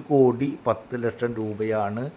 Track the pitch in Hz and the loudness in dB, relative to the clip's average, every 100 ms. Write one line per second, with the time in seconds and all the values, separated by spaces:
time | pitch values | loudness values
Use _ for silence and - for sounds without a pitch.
0 | 147 143 127 120 139 - 120 107 - 123 | 2 6 6 4 -2 -2 -2 -2 -4 -6
1 | 117 - 120 113 107 104 110 110 101 107 | -4 -2 -4 -4 -6 -4 -2 -2 -2 -4
2 | 143 | -8